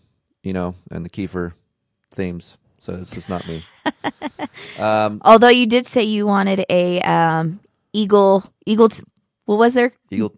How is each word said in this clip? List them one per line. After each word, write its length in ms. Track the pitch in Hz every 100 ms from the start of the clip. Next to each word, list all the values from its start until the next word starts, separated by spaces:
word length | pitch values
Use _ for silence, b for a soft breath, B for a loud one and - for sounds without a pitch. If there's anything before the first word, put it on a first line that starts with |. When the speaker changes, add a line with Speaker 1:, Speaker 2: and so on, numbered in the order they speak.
| _ _ _ _
Speaker 1:
you 100 | 95
know, 220 | 92 90 90 -
and 140 | 82 85
the 40 |
Kiefer 440 | - 92 90 87 - _ _ _ _ _
themes. 460 | - 92 85 - _ _ _
So 140 | - 90
it's 160 | 90
just 180 | 90 -
not 180 | 87 85
me. 160 | 82 -
Speaker 2:
<laughs> 40 | _ - - - - 285 - 277 B B -
Speaker 1:
Um, 420 | 107 107 107 104
Speaker 2:
Although 260 | - 226 240
you 160 | 247 233
did 180 | 240 247
say 180 | 254
you 220 | 214 214 208
wanted 400 | 196 196 190 180
a, 320 | 180 180 180
um, 580 | - 165 165 160 165 190 _ _ _
eagle, 500 | 208 202 208 196 190 - _ -
eagle, 240 | 214 226
t-, 140 | - - _ _ _ -
what 120 | 208
was 160 | 233
there? 200 | 247 240 _ -
Speaker 1:
Eagle, 240 | - 208